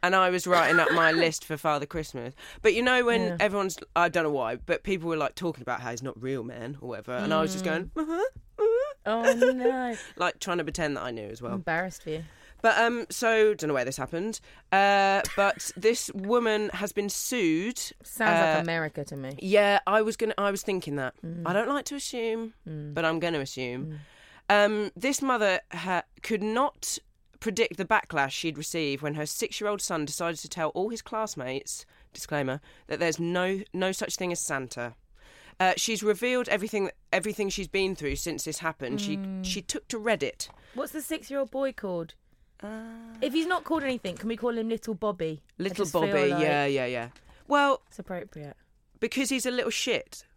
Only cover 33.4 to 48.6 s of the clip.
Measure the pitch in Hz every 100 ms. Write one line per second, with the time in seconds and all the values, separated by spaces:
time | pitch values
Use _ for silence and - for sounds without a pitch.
33.4 | 185 196 208 185 185 190 208 - 180 175
34.4 | - 143 127 - 120 117 _ - - -
35.4 | - - 185 - - 220 208 202 247 254
36.4 | 247 208 208 214 196 - _ - 202 208
37.4 | 196 196 175 196 190 180 147 143 170 156
38.4 | - 151 165 156 123 156 202 196 190 190
39.4 | 185 185 - - - 233 214 214 139 -
40.4 | - - - 240 311 311 - 320 320 277
41.4 | 269 269 269 - 202 175 165 - _ _
42.4 | _ _ 208 220 226 226 - - 294 285
43.4 | 330 359 - 330 277 247 190 170 214 226
44.4 | 240 233 220 226 - 214 214 185 160 156
45.4 | _ _ 185 190 185 170 156 151 143 143
46.4 | 156 147 143 139 123 123 117 - - -
47.4 | - 285 285 269 _ - 185 185 202 156
48.4 | 147 -